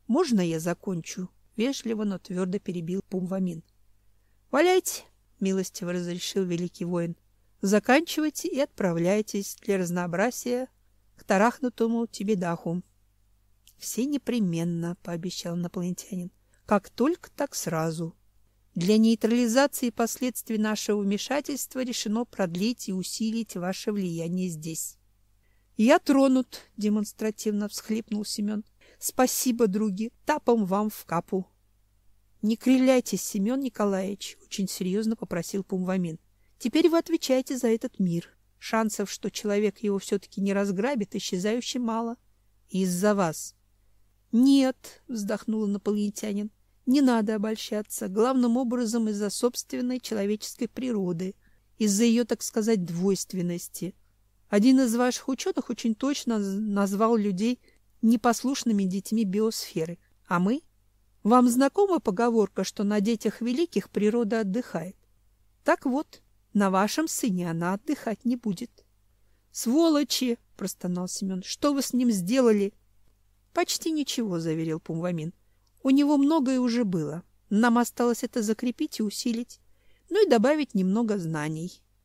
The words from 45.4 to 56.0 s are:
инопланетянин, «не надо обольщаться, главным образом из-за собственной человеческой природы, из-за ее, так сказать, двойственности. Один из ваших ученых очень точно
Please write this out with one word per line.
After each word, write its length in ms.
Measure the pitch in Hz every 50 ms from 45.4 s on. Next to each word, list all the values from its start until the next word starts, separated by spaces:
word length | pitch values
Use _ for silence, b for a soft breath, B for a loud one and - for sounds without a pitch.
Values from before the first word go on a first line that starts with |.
| - - 220 220 214
инопланетянин, 840 | 202 202 202 - 208 208 208 208 208 - - - 214 202 202 214 220 - _ _ _ _ _ _
«не 140 | 254 254 294
надо 360 | 277 254 240 226 214 220 220
обольщаться, 720 | 214 202 220 220 - - - 220 214 214 - - - 220 196
главным 480 | 185 208 226 262 262 254 247 240 233
образом 520 | 254 269 226 247 247 240 208 233 233 226 214
из-за 220 | 208 202 208 196
собственной 720 | - - 247 247 - - - - 269 254 247 247 254 247
человеческой 680 | - - 240 208 196 202 214 208 - - - - 247 -
природы, 640 | _ 233 262 254 226 202 190 175 175 165 185 190 - _ _ _ _ _ _ _ _ -
из-за 260 | 220 208 196 202 233
ее, 200 | 233 226 240 240
так 180 | - 240 -
сказать, 420 | - - - 233 208 226 226 190 175
двойственности. 1120 | 165 165 170 180 202 190 - - - - 185 175 175 175 175 - - - - 175 185 - _ _ _ _ _ _ _ _ _ _ _
Один 320 | 208 208 208 262 262 262
из 140 | 269 226 220
ваших 340 | 240 247 254 240 - - -
ученых 420 | 269 - - 381 - 294 - -
очень 240 | 226 - - 233 214
точно 480 | -